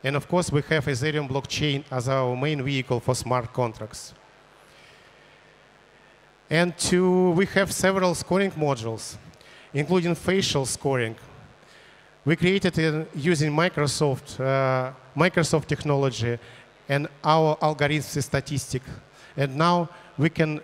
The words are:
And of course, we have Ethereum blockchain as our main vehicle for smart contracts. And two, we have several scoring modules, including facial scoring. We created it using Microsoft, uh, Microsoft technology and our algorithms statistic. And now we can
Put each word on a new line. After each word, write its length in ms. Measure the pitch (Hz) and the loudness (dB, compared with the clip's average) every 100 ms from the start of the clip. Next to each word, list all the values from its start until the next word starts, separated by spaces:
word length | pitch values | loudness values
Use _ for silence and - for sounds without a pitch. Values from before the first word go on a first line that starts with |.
And 100 | 131 | 0
of 140 | 143 - | -2 0
course, 240 | 180 175 | -2 0
we 100 | 143 | -2
have 220 | 143 160 | 0 0
Ethereum 440 | 147 127 147 151 139 | 0 -2 -2 -2 -2
blockchain 540 | 135 135 - 151 139 147 | -4 -4 -4 -2 -2 -4
as 180 | 127 123 | -4 0
our 280 | 135 127 123 | 0 0 0
main 260 | 143 147 | -2 -2
vehicle 380 | 131 139 127 123 | -2 -2 -2 -2
for 120 | - | 0
smart 400 | 127 131 123 113 | -2 0 -2 -2
contracts. 600 | - 120 107 107 - - - - - - - - - - - - - - - - - 101 - - _ - _ _ _ _ | -4 -4 -4 -14 -14 -18 -20 -20 -20 -20 -20 -20 -20 -20 -20 -20 -20 -20 -20 -20 -20 -20 -20 -20 _ -20 _ _ _ _
And 300 | 160 175 165 | 0 0 -2
two, 520 | - 180 185 180 185 | 0 2 4 4 4
we 140 | 170 196 | 4 2
have 260 | 190 190 | 2 0
several 420 | - 185 190 185 | 0 0 2 0
scoring 380 | 165 - 180 196 | 0 -2 -2 -2
modules, 640 | 151 147 131 113 110 - - - - - - - | -2 -2 -2 -4 -8 -12 -16 -20 -20 -20 -20 -8
including 400 | 139 147 185 175 | -6 0 0 0
facial 500 | 170 - 190 - 143 | -2 0 0 0 -2
scoring. 520 | 131 - 143 131 113 110 - - - - - - - - - _ | -2 -4 -2 -2 -2 -6 -18 -20 -20 -20 -20 -20 -20 -20 -20 _
We 120 | - 165 | -2 2
created 420 | 175 196 190 165 | 4 2 0 0
it 300 | 160 156 156 156 | 0 0 -4 -4
using 340 | 143 170 151 | 0 2 2
Microsoft, 880 | 147 180 160 147 - 151 127 - - | 2 0 0 -2 0 0 0 -6 -4
uh, 540 | 131 135 135 131 127 135 - - | 0 2 2 0 -2 -10 -10 0
Microsoft 500 | 175 180 151 156 - | 2 2 2 0 0
technology 720 | 147 151 139 139 113 117 120 - - - - - | -4 0 2 2 0 -2 -4 -8 -20 -20 -20 -2
and 200 | 139 151 - | -2 -2 -4
our 320 | 156 160 156 151 | 2 4 4 2
algorithms 680 | 156 151 147 151 - 147 | 0 2 0 0 -2 -4
statistic. 600 | - 143 - 143 - 127 - - - - - - | -2 -2 -2 -6 -4 -8 -8 -18 -18 -20 -16 -4
And 200 | 139 135 | -4 2
now 320 | 170 175 170 - - - | 2 2 0 -8 -18 0
we 140 | 156 | 0
can 300 | 160 156 151 | 2 0 -2